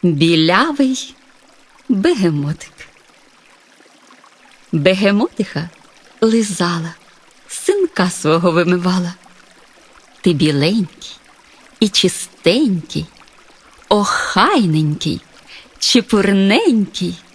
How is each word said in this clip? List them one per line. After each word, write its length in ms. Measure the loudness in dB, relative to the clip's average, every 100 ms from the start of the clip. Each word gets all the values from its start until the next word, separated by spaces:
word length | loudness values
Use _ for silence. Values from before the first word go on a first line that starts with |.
Білявий 1120 | 0 2 2 4 2 2 0 0 0 -2 -8 -18 _ _ _ _ _ _ _
бегемотик. 840 | 0 0 0 0 0 -4 -6 -12 -20 -20 _ _ _ _ _ _ _ _ _ -20 _ _ -20 -20 _ -20 -20 -6
Бегемотиха 1000 | -2 0 0 0 0 -2 -4 -8 -6 -12 -16 _ _ -20 -4
лизала, 720 | 0 0 -2 -4 -4 -4 -8 -14 -20 _ _ _ -16
синка 640 | -6 -2 0 -2 0 -2
свого 420 | -2 0 2 2
вимивала. 640 | 2 2 0 0 -2 -4 -8 -20 -20 -20 _ _ _ -20 -20 _ _
Ти 120 | 0
біленький 840 | 2 2 2 2 0 -2 -8 -20 -20 _ _ _ -20 -20 _
і 80 | 0
чистенький, 1200 | 2 0 -2 -12 -2 0 2 2 0 -4 -8 -10 -16 -20 -20 -20 -20 -20 -20 0
охайненький, 1300 | 0 0 -4 -4 0 2 2 2 0 0 -2 -6 -8 -12 -20 -20 -20 -20 -6
чепурненький. 1400 | 0 0 2 0 2 2 2 2 2 2 -2 -4 -8 -8 -16